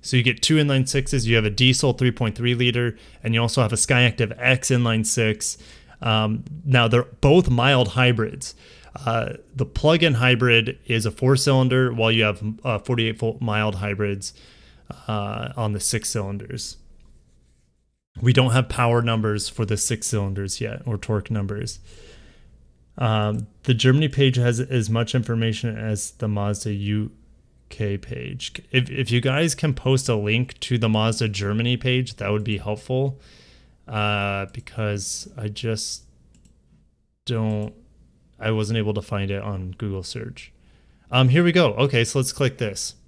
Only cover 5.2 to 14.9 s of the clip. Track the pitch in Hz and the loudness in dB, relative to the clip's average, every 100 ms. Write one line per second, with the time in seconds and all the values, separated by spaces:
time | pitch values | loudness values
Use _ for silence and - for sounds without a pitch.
5.2 | 110 107 - - - - - - 113 110 | 0 0 -6 -10 -16 -20 -20 -8 0 2
6.2 | 107 110 - - 143 131 113 120 - - | 2 -2 -6 -10 2 4 6 2 0 2
7.2 | 139 170 180 120 131 135 110 123 123 117 | 6 6 6 2 4 4 2 2 2 2
8.2 | 110 135 - - - - - - 131 113 | -2 -6 -14 -16 -20 -20 -18 -8 -2 -2
9.2 | 113 107 - 135 120 - 151 165 165 120 | -4 -8 -14 -6 -4 0 2 4 4 4
10.2 | 127 120 123 117 113 - - 113 110 - | 4 4 4 4 2 -8 -4 -2 -2 0
11.2 | 127 135 143 131 127 127 127 117 113 113 | 2 4 4 4 4 2 0 0 2 4
12.2 | 107 95 107 110 131 107 - 120 113 110 | 2 0 -6 -6 -4 -4 -2 -2 -2 -2
13.2 | 113 - 117 107 107 98 104 98 104 98 | -4 -4 -2 0 0 -2 -6 -2 -2 -4
14.2 | - - - - - - _ | -8 -16 -20 -20 -20 -20 _